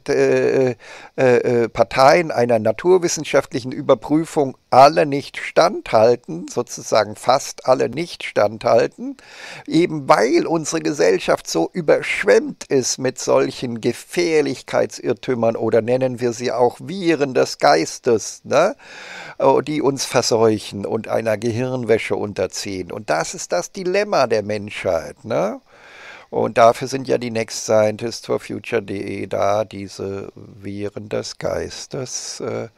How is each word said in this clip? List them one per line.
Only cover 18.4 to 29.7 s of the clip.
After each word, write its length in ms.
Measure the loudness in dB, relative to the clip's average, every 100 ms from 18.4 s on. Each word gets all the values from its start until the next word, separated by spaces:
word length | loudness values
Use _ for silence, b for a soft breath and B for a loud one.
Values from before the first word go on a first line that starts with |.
ne, 320 | -2 2 2 -2 B B B B B 0
äh, 240 | 2 2
die 180 | 0 -2
uns 240 | 0 -2
verseuchen 800 | -2 0 2 4 4 2 -4 -8
und 240 | -6 -6 -2
einer 300 | -2 -2 -2
Gehirnwäsche 800 | -2 -2 -4 -4 0 0 0 -4
unterziehen. 760 | -4 -4 -4 -6 -8 -8 -8
Und 160 | -8 -4
das 240 | -2 -4
ist 200 | -10 -4
das 200 | -4 -4
Dilemma 540 | -8 -2 -2 0 0 2
der 160 | 0
Menschheit, 800 | -2 -6 -8 -6 -2 -2 -4 -14
ne? 380 | -6 -4 -2 -6 B B B B B B B
Und 280 | -4 0 6
dafür 300 | 6 6 -4
sind 200 | -6 -2
ja 80 | -2
die 140 | -2
Next 340 | -4 -6 -8
Scientist 600 | 0 2 2 0 -8 -8 -6
for 120 | -6
Future 440 | -6 -10 -4 -4
D 400 | -4 -8 -8 -8
E 40 | -6
da, 380 | -2 0 0
diese 640 | -2